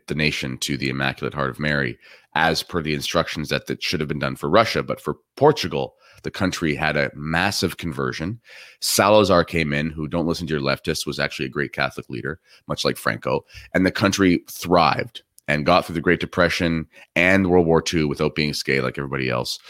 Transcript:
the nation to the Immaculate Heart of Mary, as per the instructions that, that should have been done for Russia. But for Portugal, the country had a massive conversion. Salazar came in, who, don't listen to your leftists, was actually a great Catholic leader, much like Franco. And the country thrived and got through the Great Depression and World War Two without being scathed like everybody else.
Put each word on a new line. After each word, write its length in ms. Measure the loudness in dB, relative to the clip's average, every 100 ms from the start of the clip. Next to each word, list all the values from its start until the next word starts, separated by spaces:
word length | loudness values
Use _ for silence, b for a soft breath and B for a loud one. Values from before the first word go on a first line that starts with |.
| -6
the 80 | -2
nation 420 | 0 -2 -6 -6
to 180 | -4 -4
the 100 | -4
Immaculate 440 | -2 -4 -4 -6
Heart 160 | -4 -4
of 100 | -2
Mary, 380 | -2 0 -2 -6 b b b 0
as 280 | 0 0
per 180 | -4 -4
the 120 | -2
instructions 560 | -4 -2 -2 -2 -4 -4
that, 160 | -4 -4
that 160 | -6
should 160 | -4 -2
have 80 | -2
been 120 | -4
done 180 | -4 -4
for 100 | 2
Russia. 320 | 4 4 0
But 180 | -4 -6
for 140 | -6 -8 _ 2
Portugal, 600 | 4 4 -2 -4 -6 _ b b
the 80 | -10
country 420 | -4 -2 0 -2
had 220 | 0 0 0
a 160 | -2 -4
massive 640 | -4 0 0 0 -2 -2
conversion. 640 | -8 -4 -4 -4 -8 -8 B B B B
Salazar 640 | -2 4 6 6 8 4
came 300 | 4 0 0
in, 160 | 0 -2
who, 180 | -4 -4
don't 200 | -2 -2
listen 200 | -2 -4
to 60 |
your 80 | -2
leftists, 440 | -2 -2 -2 -4 -4
was 140 | -4
actually 280 | -4 -4 -6
a 20 |
great 240 | -4 -4
Catholic 360 | -2 -4 -4 -12
leader, 300 | -8 -8 -10 b b -10
much 180 | -4 -2
like 100 | -2
Franco. 480 | -6 -4 -2 -4 -6 B B
And 120 | 0 0
the 60 |
country 540 | 2 0 4 4 2 -2
thrived 760 | -8 2 4 4 2 -6 -12 _ _ -4
and 160 | 0 4
got 200 | 4 2
through 100 | -2
the 60 |
Great 200 | 2 2
Depression 680 | 0 2 2 2 0 -2 -4 B B 2
and 340 | 4 4 4
World 160 | 4 6
War 160 | 4
Two 260 | 2 0 0
without 280 | 0 -2 0
being 180 | -2
scathed 320 | -2 -2 0 -2
like 120 | -4
everybody 300 | -6 -4 -2
else. 300 | -2 -4 -8